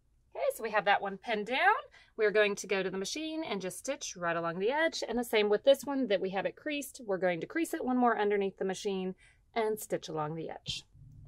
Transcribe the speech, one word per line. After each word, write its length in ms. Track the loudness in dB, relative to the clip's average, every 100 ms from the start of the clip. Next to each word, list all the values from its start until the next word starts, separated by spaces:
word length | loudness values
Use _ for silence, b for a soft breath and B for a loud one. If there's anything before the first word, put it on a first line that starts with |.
| _ _ _ -4
Okay, 100 | -2
so 80 | -2
we 80 | 0
have 160 | 2 4
that 160 | 2
one 160 | 2 -6
pinned 300 | -4 -4 -2
down. 260 | 2 4 4 0 B B 0
We're 140 | 4
going 260 | 6 4 2
to 100 | -2
go 160 | -2
to 80 | 0
the 60 | -4
machine 440 | -6 -6 -6 -6
and 160 | -4 -4
just 200 | -6 -8
stitch 360 | -6 -6 -8 -4
right 220 | -2 -2
along 220 | -2 -2
the 100 | 0
edge. 320 | 2 0 0 -4
And 100 | -4
the 60 |
same 260 | 0 2 4
with 140 | 4
this 200 | 6 4
one 260 | 4 -2 0
that 120 | 0
we 80 | 0
have 160 | -2 -4
it 100 | -4
creased. 460 | -6 -6 -6 -8
We're 140 | -4 0
going 240 | 0 0
to 60 | -2
crease 260 | -2 -2
it 100 | -2
one 140 | 0 4
more 220 | 4 4
underneath 380 | 2 2 0 -2
the 60 | -4
machine 500 | -2 -2 -2 -4 -8 b b _ -2
and 240 | 0 -2
stitch 280 | -4 -6 -4
along 280 | -4 -4 -4
the 120 | -8
edge. 380 | -10 -8 -10 -10 -20 -20 -20